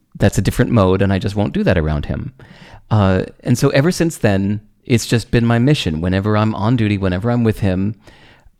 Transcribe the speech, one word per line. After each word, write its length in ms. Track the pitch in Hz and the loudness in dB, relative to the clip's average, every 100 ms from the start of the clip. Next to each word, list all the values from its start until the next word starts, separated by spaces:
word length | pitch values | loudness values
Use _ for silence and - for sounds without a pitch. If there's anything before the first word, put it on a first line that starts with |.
| _ - | _ -2
that's 180 | 107 - | 0 0
a 40 | |
different 280 | 101 - 127 | -2 0 2
mode 300 | 117 95 95 | 4 4 2
and 120 | 98 | 2
I 60 | 98 | 0
just 160 | 110 101 | -2 -2
won't 160 | 110 | -2
do 100 | 185 | -2
that 140 | 202 90 | 0 0
around 280 | 78 76 - | 0 -2 -4
him. 280 | - - - - - - - - | -6 -8 -14 -20 -20 -20 -18 -2
Uh, 320 | 110 95 92 - - | 2 2 2 -2 -8
and 180 | - 123 | -2 0
so 120 | 143 | 2
ever 220 | 139 151 | 2 0
since 260 | 180 170 - | 0 -2 -2
then, 420 | 110 98 98 107 - _ | -2 0 -2 -4 -8 _
it's 240 | - 117 - | -2 -2 0
just 240 | 120 - | -2 0
been 140 | 120 117 | 0 2
my 120 | 117 | 2
mission. 440 | 123 151 - 78 | 2 0 -2 -2
Whenever 340 | 90 92 104 107 | -2 0 0 0
I'm 180 | 110 | 0
on 220 | 107 104 123 | 0 0 0
duty, 220 | 107 101 | 0 0
whenever 340 | 95 90 113 | 0 -2 -2
I'm 120 | 120 | 0
with 160 | 113 104 | 0 0
him, 360 | 98 92 98 110 - - - - - - | -2 -2 -2 -6 -14 -20 -20 -20 -20 -6